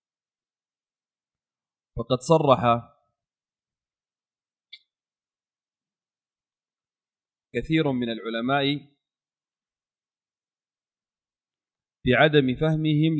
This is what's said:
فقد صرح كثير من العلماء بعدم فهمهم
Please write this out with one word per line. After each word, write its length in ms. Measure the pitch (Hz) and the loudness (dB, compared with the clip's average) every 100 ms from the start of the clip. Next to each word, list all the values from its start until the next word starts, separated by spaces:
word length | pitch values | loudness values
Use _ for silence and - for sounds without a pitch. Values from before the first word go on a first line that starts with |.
| _ _ _ _ _ _ _ _ _ _ _ _ _ _ _ _ _ _ _ - | _ _ _ _ _ _ _ _ _ _ _ _ _ _ _ _ _ _ _ -12
فقد 220 | - 127 | -4 -4
صرح 760 | - 160 143 123 120 117 - _ _ _ _ _ _ _ _ _ _ _ _ _ _ _ _ _ _ - _ _ _ _ _ _ _ _ _ _ _ _ _ _ _ _ _ _ _ _ _ _ _ _ _ _ _ | 2 2 4 2 2 0 -4 _ _ _ _ _ _ _ _ _ _ _ _ _ _ _ _ _ _ -20 _ _ _ _ _ _ _ _ _ _ _ _ _ _ _ _ _ _ _ _ _ _ _ _ _ _ _
كثير 380 | 120 117 160 147 | -8 -2 0 0
من 180 | 127 117 | -2 -4
العلماء 880 | 113 113 113 123 143 139 143 - _ _ _ _ _ _ _ _ _ _ _ _ _ _ _ _ _ _ _ _ _ _ _ _ _ _ _ _ _ _ _ 127 | -6 -8 -6 -4 -2 -2 -4 -10 _ _ _ _ _ _ _ _ _ _ _ _ _ _ _ _ _ _ _ _ _ _ _ _ _ _ _ _ _ _ _ 0
بعدم 500 | 120 156 147 127 123 | 4 4 4 2 -2
فهمهم 580 | 156 156 156 151 160 | -2 0 0 2 2